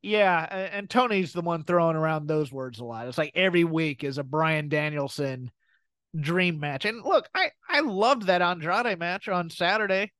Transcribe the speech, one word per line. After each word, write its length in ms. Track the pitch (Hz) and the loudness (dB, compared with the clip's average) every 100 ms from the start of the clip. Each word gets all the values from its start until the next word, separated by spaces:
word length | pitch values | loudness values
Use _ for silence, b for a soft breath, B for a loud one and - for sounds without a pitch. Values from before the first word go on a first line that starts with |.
Yeah, 440 | 190 214 196 170 160 | 0 4 4 4 0
a-, 240 | 190 190 | -6 -6
and 160 | 202 202 | -8 -2
Tony's 420 | 226 247 202 175 | 2 2 2 0
the 100 | 175 | -2
one 220 | 170 170 | -2 -2
throwing 320 | 156 175 165 160 | 2 4 4 2
around 300 | 160 156 147 | 0 -2 -2
those 240 | 156 147 | -2 -2
words 300 | 135 127 113 | -6 -10 -10
a 40 | |
lot. 220 | 120 113 120 | -12 -10 -8
It's 120 | 127 | -4
like 140 | 151 | -2
every 280 | - 185 175 | 2 4 4
week 400 | 170 160 160 135 | 2 2 -2 -2
is 160 | 143 139 | -6 -6
a 60 | |
Bryan 440 | 135 151 160 156 147 | -4 0 2 2 0
Danielson 840 | 151 151 147 139 - 139 127 123 _ _ _ _ _ _ 160 | 0 0 -2 -6 -4 -6 -6 -12 _ _ _ _ _ _ -6
dream 400 | 147 175 180 160 | -2 2 0 0
match. 280 | 147 135 208 | -4 -4 -4
And 180 | 226 | -4
look, 240 | 240 320 - | 0 0 0
I, 160 | - 370 _ - | -2 -2 _ -2
I 120 | 285 | 0
loved 440 | 302 190 226 269 | 0 2 2 2
that 180 | 190 180 | 2 2
Andrade 560 | 175 180 160 196 240 185 | 2 0 0 0 0 -2
match 300 | 170 185 - | -4 -6 -2
on 220 | 180 170 | -2 -2
Saturday 600 | - 175 214 208 190 208 _ | 0 2 2 2 0 -2 _